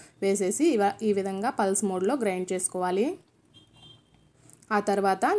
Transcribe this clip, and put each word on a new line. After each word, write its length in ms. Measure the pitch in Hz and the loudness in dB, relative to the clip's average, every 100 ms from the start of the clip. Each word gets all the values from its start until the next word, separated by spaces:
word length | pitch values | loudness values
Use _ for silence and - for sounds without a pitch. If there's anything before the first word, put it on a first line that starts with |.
| - _ | -20 _
వేసేసి 420 | 196 196 185 208 320 226 | -2 0 -2 2 2 4
ఇవ-, 200 | 202 - 214 | 2 0 0
ఈ 40 | 196 | 0
విధంగా 300 | 190 190 220 - | -2 -4 -4 0
పల్స్ 240 | 196 196 202 | 0 0 0
మోడ్లో 260 | 185 190 277 | 0 0 0
గ్రైండ్ 240 | 214 185 185 | -2 -2 -4
చేసుకోవాలి. 540 | 185 - 185 180 190 277 392 _ _ _ - _ - - - _ _ _ _ - - - 214 | -4 -4 -4 -2 0 -2 -4 _ _ _ -20 _ -20 -20 -20 _ _ _ _ -20 -20 -2 -2
ఆ 20 | 208 | 0
తర్వాత 360 | 196 196 190 254 | 0 2 2 2